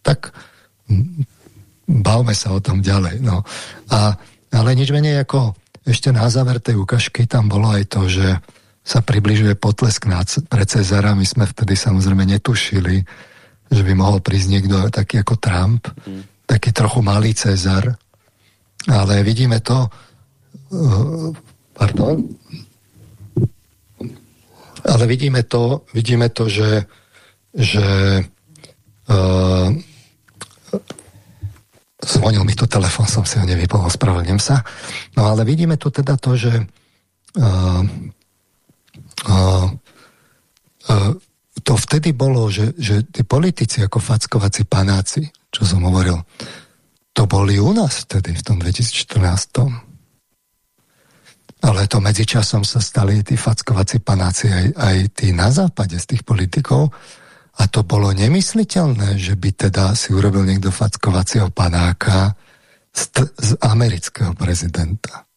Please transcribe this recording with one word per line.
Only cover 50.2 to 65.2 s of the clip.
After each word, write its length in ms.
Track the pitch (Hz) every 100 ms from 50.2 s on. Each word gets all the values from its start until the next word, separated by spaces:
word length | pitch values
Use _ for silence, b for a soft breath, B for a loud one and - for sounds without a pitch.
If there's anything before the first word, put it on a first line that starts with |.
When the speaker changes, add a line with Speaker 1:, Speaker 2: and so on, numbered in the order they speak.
| _ _ _ _ _ _ b b b b b b _ -
Speaker 1:
Ale 300 | 131 95 98
to 100 | 110
medzičasom 640 | 95 101 110 123 101 110
sa 160 | 101 123
stali 460 | - - 101 107
tí 100 | 101
fackovací 640 | 123 - 110 - 107 95 110
panáci 480 | - 95 90 92 110
aj, 200 | 92 95 -
aj 200 | 104 95 95
tí 220 | - 101
na 160 | 87 98
západe 480 | 143 185 - 98 85
z 80 | -
tých 160 | 120
politikov. 680 | - 104 92 - 135 131 151 B B B B B B -
A 80 |
to 160 | 101 -
bolo 300 | 92 104 101
nemysliteľné, 1040 | 95 107 175 - 220 202 185 160 120 101 98
že 160 | 90
by 180 | 98 92 -
teda 400 | 98 95 95 113
si 160 | -
urobil 320 | 95 101 98
niekto 240 | 95 95 95
fackovacieho 800 | 92 104 - - 95 92 113 95
panáka 880 | - 90 85 85 90 - 95 98 101 b b b b b
z 100 | - -
t-, 220 | - 143
z 240 | - 113 127
amerického 760 | 120 110 120 90 - - 98 87
prezidenta. 880 | 87 85 85 82 82 104 - -